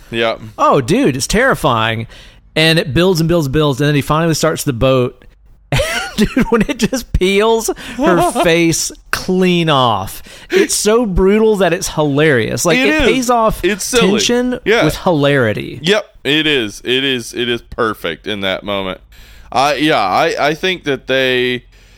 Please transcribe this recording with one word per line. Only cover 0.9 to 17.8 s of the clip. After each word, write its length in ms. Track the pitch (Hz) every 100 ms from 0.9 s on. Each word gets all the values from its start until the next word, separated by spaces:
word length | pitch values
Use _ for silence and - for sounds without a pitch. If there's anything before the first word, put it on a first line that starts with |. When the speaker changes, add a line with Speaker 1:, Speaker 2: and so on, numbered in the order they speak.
| 226 233
Speaker 2:
it's 120 | 127 -
terrifying. 800 | 202 262 190 151 117 113 113 110 - - - - 156
And 220 | 160 160
it 160 | 180
builds 260 | 120 180 165
and 80 | 165
builds 200 | 170 139
and 40 |
builds, 300 | 156 151 131
and 60 | 147
then 60 |
he 60 | 147
finally 320 | 127 151 170
starts 320 | 151 160 160
the 80 | 143
boat. 540 | 117 131 131 123 - - _ - - _
<laughs> 460 | - 622 698 762 587
Dude, 340 | 311 269 880
when 120 | 233
it 160 | 208 254
just 340 | 220 262 -
peels 560 | - 185 196 220 226 220 - - 240
her 360 | 302 - 349
Speaker 1:
<laughs> 100 | 247
Speaker 2:
face 480 | 196 170 165 - - - -
clean 560 | - - 185 185 175 160
off, 540 | 139 123 101 98 - - - -
it's 240 | 381 311
so 300 | - 208 226 226
brutal 500 | 180 185 214 220 202
that 160 | 180
it's 160 | 180 -
hilarious. 760 | - 151 139 156 123 113 127
Like, 140 | 175 254
Speaker 1:
It 100 | -
Speaker 2:
it 140 | 208
Speaker 1:
is. 60 | -
Speaker 2:
pays 180 | 254 240
off 320 | 240 220 -
Speaker 1:
It's 220 | - 202
silly. 280 | - 247 190
Speaker 2:
tension 460 | 208 202 240 247 247
Speaker 1:
Yeah. 200 | 180 226 156
Speaker 2:
with 100 | -
hilarity. 840 | 190 156 143 143 113 104 135 131
Speaker 1:
Yep, 340 | 156 214 - -
it 220 | 131 151 156
is. 340 | 139 107 -
It 200 | - 131
is. 300 | 139 127 113
It 140 | - 120
is 100 | 120
perfect 640 | - -